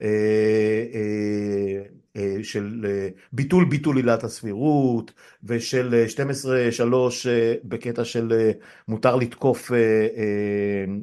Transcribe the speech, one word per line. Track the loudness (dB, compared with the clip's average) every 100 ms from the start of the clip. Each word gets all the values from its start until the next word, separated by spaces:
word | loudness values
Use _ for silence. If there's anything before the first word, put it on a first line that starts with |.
אה, | -2 0 2 2 4 2 2 0 -4
אה, | -6 -4 -4 -2 -2 -2 -2 -4 -6 -10 -20 _ -6
אה, | -4 -4
של, | -6 -6 -6 -6 -4
אה, | -4 -6 -10 _
ביטול, | -6 2 4 4
ביטול | 2 0 2
עילת | 2 2
הסבירות, | -2 -8 -8 -2 2 4 2 0 -4 _ -20 _
ושל, | -6 -4 0 -2 2
אה, | 2 2
שתים | 0 -4
עשרה | -4 0 2 2
שלוש, | 0 2 4 2 0 0
אה, | 2 2 0
בקטע | -6 -8 -6 -4 -2
של, | -2 2 4
אה, | 4 0 -10 -18 -8
מותר | 0 2 2
לתקוף, | -2 0 0 0 0
אה, | 2
אה, | 4 4 2 -2 -2 -2 -2 -2 -2 -2 -4 -8